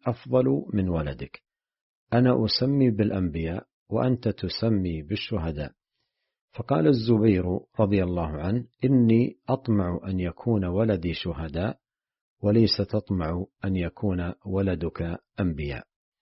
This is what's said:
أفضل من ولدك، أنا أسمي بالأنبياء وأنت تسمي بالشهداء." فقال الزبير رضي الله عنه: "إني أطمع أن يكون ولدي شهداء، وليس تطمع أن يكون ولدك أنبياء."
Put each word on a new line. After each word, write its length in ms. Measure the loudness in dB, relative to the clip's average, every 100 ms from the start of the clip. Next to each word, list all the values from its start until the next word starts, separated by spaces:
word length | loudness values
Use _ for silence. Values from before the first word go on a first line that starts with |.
| -6
أفضل 380 | -6 0 2 2 0 -2
من 160 | -2 0
ولدك، 540 | -2 -4 -8 -12 -16 _ _ _ _ _ _ _
أنا 320 | 2 4 2
أسمي 460 | 0 0 0 4 2
بالأنبياء 760 | 4 0 0 -2 -2 -4 -6 -10 _ _
وأنت 380 | -2 0 0 -2
تسمي 760 | -2 -6 -2 0 0 0 -4
بالشهداء." 720 | -6 -6 -4 -4 -4 -4 -8 -12 _ _ _ _ _ _ _
فقال 340 | -14 -2 2 4
الزبير 580 | 4 4 4 6 4 2 -4 -4 0
رضي 220 | 2 2
الله 260 | 0 -2 -4
عنه: 360 | -4 -2 -4 -6 _
"إني 520 | 2 4 6 4 2 -4 -6
أطمع 520 | -4 0 0 0 -4 -4
أن 120 | -4
يكون 440 | -4 -4 -2 0
ولدي 500 | 0 0 0 0 -2
شهداء، 640 | -6 -8 -8 -8 -4 -4 -6 _ _ _ _ _ _
وليس 340 | 2 4 4 2
تطمع 680 | -2 -4 -2 -2 -2 -4 -6 _
أن 120 | -4 -2
يكون 560 | -4 -4 -4 -2 -4 -8 -6
ولدك 720 | -2 0 -2 -4 -4 -6 -6 -10 -4
أنبياء." 460 | -4 -2 -6 -8 -12 _ _ _